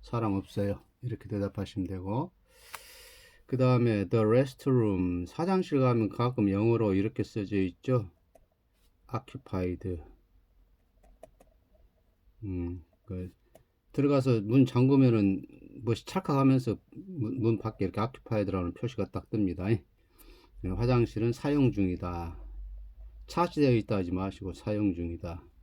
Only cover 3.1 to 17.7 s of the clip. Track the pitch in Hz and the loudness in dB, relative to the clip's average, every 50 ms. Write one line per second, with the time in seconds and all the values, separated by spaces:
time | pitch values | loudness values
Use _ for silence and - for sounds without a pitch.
3.1 | - - - - _ - _ _ - 123 127 127 127 120 120 120 110 104 98 87 | -20 -20 -20 -20 _ -20 _ _ -2 2 4 4 4 4 4 4 2 2 0 2
4.1 | - 117 110 107 113 127 139 131 - _ - 143 131 123 113 107 98 90 92 90 | 2 2 4 6 6 4 4 2 -2 _ 0 2 4 4 4 4 2 2 0 0
5.1 | 87 87 90 90 - - 165 180 190 190 180 - 156 139 131 127 123 117 110 98 | 0 -2 -4 -8 -6 -4 -2 0 0 0 0 0 0 2 2 4 4 2 0 0
6.1 | - - 120 123 127 - 107 101 95 98 107 117 117 113 113 104 95 95 98 110 | 0 -2 -2 -2 0 2 2 2 2 2 2 2 2 2 2 2 2 2 0 -2
7.1 | - - 104 - - 113 101 92 104 98 95 92 85 _ _ - 131 123 104 87 | -2 -4 -6 -6 -4 -6 -6 -2 0 0 0 0 -4 _ _ 0 0 0 0 -4
8.1 | _ _ _ _ _ - _ _ _ _ _ _ _ _ _ _ _ _ _ - | _ _ _ _ _ -20 _ _ _ _ _ _ _ _ _ _ _ _ _ -10
9.1 | - - - - - 131 - - - 92 90 90 90 85 - 92 90 82 - - | -10 -10 -10 -10 -18 -18 -14 -8 -4 -4 -2 -2 -4 -6 -6 -8 -8 -8 -10 -18
10.1 | - _ _ _ _ _ _ _ _ _ _ _ _ _ _ _ _ _ _ - | -20 _ _ _ _ _ _ _ _ _ _ _ _ _ _ _ _ _ _ -20
11.1 | - _ - - _ _ - _ _ _ _ _ _ _ _ _ _ _ _ _ | -20 _ -20 -20 _ _ -20 _ _ _ _ _ _ _ _ _ _ _ _ _
12.1 | _ _ _ _ _ _ 110 98 92 90 87 87 87 90 82 _ _ _ _ _ | _ _ _ _ _ _ -10 -6 -6 -4 -4 -6 -8 -10 -14 _ _ _ _ _
13.1 | 98 90 90 92 - _ _ _ _ - _ _ _ _ _ _ _ - 139 143 | -10 -10 -10 -12 -14 _ _ _ _ -20 _ _ _ _ _ _ _ 0 0 2
14.1 | 143 139 131 135 123 113 101 104 117 135 135 131 - 123 127 131 139 135 135 123 | 2 2 4 2 2 2 2 2 4 4 4 4 4 2 4 6 6 6 6 6
15.1 | 117 110 101 98 95 - - - - - - - - - 117 110 113 - - - | 6 6 4 4 2 0 -4 -12 -20 -20 -20 -20 -20 -10 -4 -4 -4 -4 -4 -6
16.1 | - 190 185 - 151 139 135 135 135 131 131 123 101 - _ _ - - 180 196 | -6 -4 -2 0 2 4 6 6 4 4 2 0 -4 -4 _ _ -20 -18 -16 -14
17.1 | 185 160 113 107 127 - 110 113 113 101 - 110 | -8 -6 -4 -4 -2 0 2 2 0 2 -2 -6